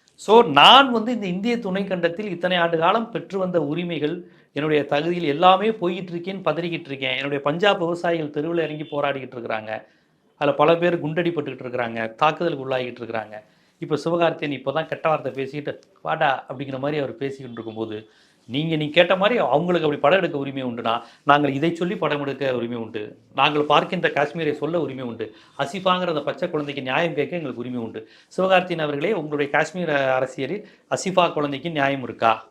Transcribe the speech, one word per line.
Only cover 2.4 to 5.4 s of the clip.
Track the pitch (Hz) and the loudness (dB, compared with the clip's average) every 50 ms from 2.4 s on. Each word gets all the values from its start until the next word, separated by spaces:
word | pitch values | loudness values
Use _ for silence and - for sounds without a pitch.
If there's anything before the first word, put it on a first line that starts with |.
| 185 180 180 | -2 0 2
ஆண்டு | 175 170 170 165 160 | 2 2 2 2 2
காலம் | 160 180 202 233 226 226 | 4 4 4 2 0 -2
பெற்று | - 160 147 - 190 196 | -6 -8 -8 -6 -4 -4
வந்த | 185 185 139 170 147 | -4 0 0 0 0
உரிமைகள், | 143 156 170 180 175 170 143 147 151 170 175 - - _ _ _ _ - | 0 -2 -4 -4 -4 -4 -2 -2 -2 -4 -4 -10 -16 _ _ _ _ -6
என்னுடைய | 143 147 156 151 147 143 | -4 -2 2 2 2 2
தகுதியில் | - 147 147 160 170 175 175 170 143 | 2 0 0 0 0 -2 -2 0 -2
எல்லாமே | 143 156 | 0 6